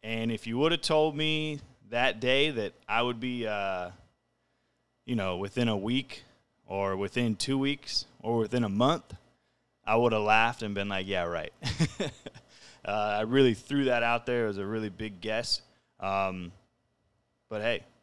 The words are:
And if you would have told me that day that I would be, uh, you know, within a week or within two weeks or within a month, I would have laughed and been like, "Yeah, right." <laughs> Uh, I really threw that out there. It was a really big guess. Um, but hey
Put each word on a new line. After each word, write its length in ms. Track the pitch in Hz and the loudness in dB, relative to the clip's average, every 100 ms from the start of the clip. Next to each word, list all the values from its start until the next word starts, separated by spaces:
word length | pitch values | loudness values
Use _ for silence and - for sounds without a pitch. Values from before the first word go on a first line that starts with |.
And 280 | 110 113 113 | -4 -4 -2
if 160 | 113 113 | -4 -4
you 100 | 117 | 0
would 140 | 156 | 2
have 80 | 165 | 2
told 380 | - 160 156 147 | 2 4 2 0
me 420 | 156 156 156 147 - - - | -2 -2 -4 -8 -12 -20 -6
that 320 | 117 127 110 | 0 0 0
day 280 | 123 135 151 | 2 4 2
that 220 | 123 101 - - | 0 -6 -8 -2
I 140 | 110 | 0
would 180 | 123 120 | 0 -2
be, 260 | 127 123 110 | -6 -4 -4
uh, 440 | 104 98 92 90 95 - _ _ _ _ _ _ _ _ _ - | -2 -2 -4 -8 -12 -20 _ _ _ _ _ _ _ _ _ -6
you 120 | 120 | -2
know, 180 | 95 90 | -2 -2
within 320 | 98 - 117 | -4 0 0
a 80 | 104 | 0
week 480 | 101 127 131 - - _ _ _ _ | 0 -2 -2 -16 -20 _ _ _ _
or 300 | 98 98 95 | -2 -2 -2
within 400 | 101 - 120 107 | -2 0 0 0
two 220 | - 135 | -2 0
weeks 480 | 139 143 - - - _ | 0 -4 -4 -6 -6 _
or 160 | 110 117 | -2 0
within 260 | 107 123 | 2 0
a 60 | 110 | 0
month, 440 | 98 127 170 - - _ _ _ _ _ _ - | 2 2 2 -4 -20 _ _ _ _ _ _ 0
I 120 | 113 | 4
would 160 | 120 | 4
have 80 | 110 | 2
laughed 420 | 104 110 113 120 | 4 4 4 0
and 100 | 107 | -4
been 140 | 101 101 | -2 -2
like, 200 | 98 95 | -4 -2
"Yeah, 180 | 95 85 | -2 -2
right." 260 | 85 76 _ | -4 -6 _
<laughs> 40 | 139 - 170 - 160 - - - _ - - - - | -8 -2 -2 -2 -8 -8 -20 -20 _ -20 -20 -14 -4
Uh, 300 | 104 107 104 | -2 0 0
I 20 | |
really 340 | 110 131 131 110 | 2 6 6 4
threw 280 | - 143 | -2 0
that 200 | 135 120 | 2 2
out 220 | 117 117 117 | 2 0 0
there. 200 | 123 110 | 0 0
It 20 | |
was 100 | 101 | -2
a 80 | 98 | -4
really 220 | 110 107 | -4 -6
big 320 | 87 110 95 | -6 -10 -8
guess. 420 | 104 110 120 - - _ _ _ | -4 -2 -2 -4 -6 _ _ _
Um, 540 | 98 98 95 92 87 - _ _ _ _ _ _ _ _ _ | -2 0 0 -2 -10 -14 _ _ _ _ _ _ _ _ _
but 120 | 110 | -4
hey 220 | 110 113 - _ | -2 -2 -6 _